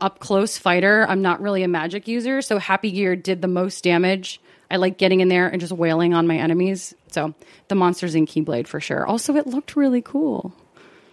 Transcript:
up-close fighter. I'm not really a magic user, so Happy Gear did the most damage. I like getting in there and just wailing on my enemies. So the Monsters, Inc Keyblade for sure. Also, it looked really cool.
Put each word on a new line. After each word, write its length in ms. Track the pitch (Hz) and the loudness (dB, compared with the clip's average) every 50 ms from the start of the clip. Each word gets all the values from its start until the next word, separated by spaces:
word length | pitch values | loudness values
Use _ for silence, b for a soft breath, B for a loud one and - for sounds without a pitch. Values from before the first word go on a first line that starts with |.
up-close 560 | 190 190 - - - - 202 196 208 208 - | -2 -4 -4 -6 -4 0 0 0 0 0 -2
fighter. 480 | - - 185 175 180 190 202 214 220 214 | -2 0 0 2 4 4 4 4 4 4
I'm 140 | - 190 190 | 2 2 0
not 180 | 190 180 170 - | 0 0 0 -2
really 220 | 202 208 196 190 185 | -2 -4 -2 -2 0
a 60 | 180 | 0
magic 400 | 175 156 156 170 185 208 - 220 | -2 -2 -4 -4 -8 -8 -6 -4
user, 320 | 233 240 226 254 269 269 | -4 -4 -2 -2 -2 -2
so 160 | 269 - 214 | -2 -2 -2
Happy 340 | 196 - - 190 196 - 208 | -2 0 0 0 0 0 -2
Gear 240 | 180 196 196 185 180 | -2 0 0 0 0
did 260 | 185 - 190 185 180 | 0 -2 -2 -2 -2
the 60 | 185 | -2
most 340 | 185 180 180 185 196 - - | -2 0 0 -2 -2 -4 -2
damage. 600 | - 180 175 170 185 185 196 190 180 - - - b b b b b b | 0 2 2 4 4 2 0 -2 -4 -8 -14 -16 b b b b b b
I 60 | 190 | -2
like 220 | 185 185 185 180 | 0 0 0 0
getting 240 | - 190 180 185 185 | 2 2 4 4 4
in 80 | 180 185 | 4 4
there 180 | 180 180 180 | 4 4 2
and 140 | 180 - 185 | 2 0 -4
just 100 | 175 165 | -6 -4
wailing 420 | 185 165 170 165 160 165 175 170 175 | -2 0 0 2 2 2 2 2 2
on 140 | 170 165 | 2 2
my 80 | 170 160 | 2 2
enemies. 580 | 156 156 170 165 180 185 190 190 180 - - - _ _ - | 0 0 0 2 2 0 0 -2 -4 -8 -14 -18 _ _ -8
So 220 | - 165 151 160 151 _ B B B B B B | -6 -4 -4 -6 -6 _ B B B B B B
the 60 | 202 | 0
Monsters, 380 | 190 180 175 180 - 185 170 156 | 2 2 2 2 0 -2 -2 0
Inc 120 | 160 156 | 2 0
Keyblade 400 | - - 156 151 156 139 120 - | 0 0 -2 -2 -2 -2 -4 -4
for 140 | - - 151 | -6 -8 -8
sure. 240 | - - - - - | -6 -4 -4 -2 -2
Also, 300 | - 220 233 - - 285 | -2 -2 -2 -2 0 0
it 100 | 294 285 | 0 -2
looked 300 | 262 247 294 - - - | -2 -4 -8 -8 -4 0
really 240 | 294 277 269 247 247 | 0 2 2 2 0
cool. 520 | - - - 285 320 277 208 - - 185 - _ _ _ _ b b b b b b b | -2 -4 -4 -2 -2 -2 -4 -4 -6 -10 -14 _ _ _ _ b b b b b b b